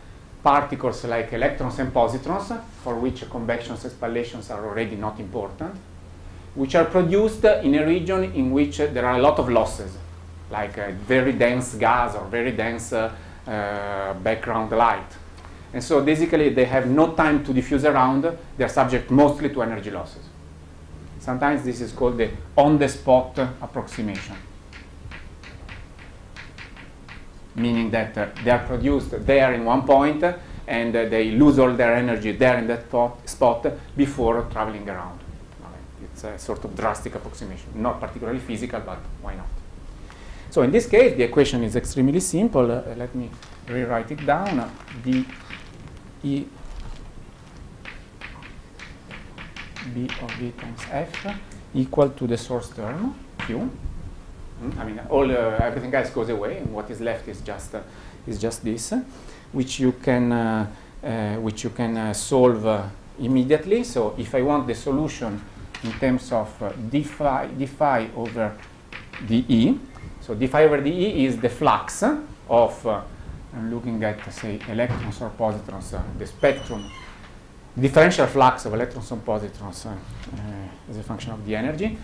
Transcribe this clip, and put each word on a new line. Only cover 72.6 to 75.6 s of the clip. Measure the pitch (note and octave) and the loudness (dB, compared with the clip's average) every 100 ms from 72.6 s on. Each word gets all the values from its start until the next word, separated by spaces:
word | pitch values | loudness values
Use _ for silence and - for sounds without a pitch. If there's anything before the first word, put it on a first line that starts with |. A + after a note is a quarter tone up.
| A2+ - A#2 | 6 2 -2
uh, | G2+ - - - - - | -2 -4 -12 -12 -12 -12
I'm | A2+ A2+ | -8 -6
looking | A#2+ A#2+ A2+ | -4 -4 -2
at, | A2 G#2+ G2 | -2 -2 -8
say, | - A2 G2 - | -8 -6 -6 -4
electrons | A2 B2 A2+ A2 - | 0 0 -2 -4 -6
or | A2+ | -8
positrons, | - A2 G#2 | -2 0 -2